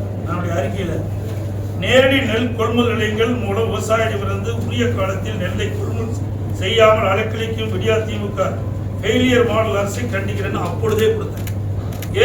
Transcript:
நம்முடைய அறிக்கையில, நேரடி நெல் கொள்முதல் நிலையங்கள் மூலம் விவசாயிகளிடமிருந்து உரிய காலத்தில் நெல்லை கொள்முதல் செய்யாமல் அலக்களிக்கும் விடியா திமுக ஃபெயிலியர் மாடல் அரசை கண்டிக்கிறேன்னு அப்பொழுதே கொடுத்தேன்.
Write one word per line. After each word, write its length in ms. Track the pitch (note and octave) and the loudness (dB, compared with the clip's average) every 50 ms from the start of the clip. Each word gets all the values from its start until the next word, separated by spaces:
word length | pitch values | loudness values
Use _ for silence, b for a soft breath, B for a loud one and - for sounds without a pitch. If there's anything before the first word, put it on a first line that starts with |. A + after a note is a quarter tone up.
| - - - - - | -4 -4 -4 -6 -4
நம்முடைய 280 | - - F3 E3+ E3+ E3+ F3 | -4 -4 -2 -2 -2 -2 -2
அறிக்கையில, 340 | F#3+ - G3 G3+ F#3 E3 D3+ D#3 D#3 - - - - - - - - - - - - - - - F3+ | -2 -2 -2 -2 -2 -2 -2 -4 -4 -4 -4 -6 -6 -6 -6 -6 -6 -6 -6 -6 -6 -6 -6 -4 0
நேரடி 360 | G#3 A#3+ C4 C4+ C4+ C4+ C4+ B3 A3 | 4 6 6 6 6 4 2 2 2
நெல் 260 | G#3+ A3+ B3 B3 - - | 0 0 0 0 0 0
கொள்முதல் 340 | A3 - - A#3+ A#3 A3+ A3+ | 0 2 2 2 2 2 2
நிலையங்கள் 380 | - G#3+ G#3 G#3+ G#3+ A3+ A#3+ B3 G#3+ G#3 | 0 0 0 0 2 2 2 0 0 0
மூலம் 260 | G3+ G3 A3+ A3+ - | 0 0 0 0 0
விவசாயிகளிடமிருந்து 840 | G3 G3+ - G#3+ A3 A3+ A3+ A3 - - - - - - - A3+ A#3 A#3 A#3+ | -2 -2 0 0 2 2 2 0 0 -2 -2 -2 -2 -2 -2 -2 -2 -2 -4
உரிய 180 | A#3+ A#3+ B3 A#3+ A#3+ A#3+ | -2 0 0 0 0 0
காலத்தில் 440 | - F#3+ F#3 G3 G3 - A3+ A3 - F3+ | 0 0 -2 -2 -2 -4 -4 -4 -2 -2
நெல்லை 240 | F3+ - G#3 G#3 - | -2 -2 -2 -2 -2
கொள்முதல் 520 | - - - - - - - - - - - - - - - - - - | -2 -4 -4 -2 -2 -2 -4 -4 -4 -4 -4 -4 -4 -4 -4 -4 -4 -2
செய்யாமல் 500 | F#3 F#3+ A3 A3 A3 G#3+ G#3+ G#3+ G3 F#3+ F#3+ | -2 0 4 6 6 6 6 6 4 2 2
அலக்களிக்கும் 600 | G3+ G#3+ G3+ - A3 A3+ A3 - - A3 G#3+ G3 | 0 0 -2 -2 -2 -2 -2 -2 -2 -2 -2 -2
விடியா 220 | F3+ F3+ A3 A3 A3 G#3+ G#3 | 0 0 2 2 2 0 -2
திமுக 400 | G3+ G3+ G#3 G3+ - G3 - - - - - - - - - - - - | -2 -4 -4 -4 -2 -2 -2 -2 -2 -4 -4 -4 -4 -4 -4 -6 -4 -4
ஃபெயிலியர் 480 | - G#3 A#3+ B3 B3 B3+ B3 A#3 - - | 0 0 2 4 4 4 4 4 4 4
மாடல் 300 | G#3 A3 A3 G#3 G3 G3+ G3+ | 2 2 2 2 2 0 0
அரசை 220 | G3 - B3 B3 B3 - | -2 -2 -2 -2 -2 -2
கண்டிக்கிறேன்னு 460 | - - - - - - - - - - - | -2 -2 -2 -2 -2 -2 -2 -2 -2 -2 -2
அப்பொழுதே 400 | - - - - - - A3 G#3+ - | -2 -2 0 2 2 4 4 4 2
கொடுத்தேன். 360 | - - - - - - - - - - - - - - - - - - - - F#3+ A#3 | 2 -2 -4 -4 -4 -4 -4 -4 -4 -4 -4 -4 -4 -4 -4 -4 -6 -6 -2 2 6 8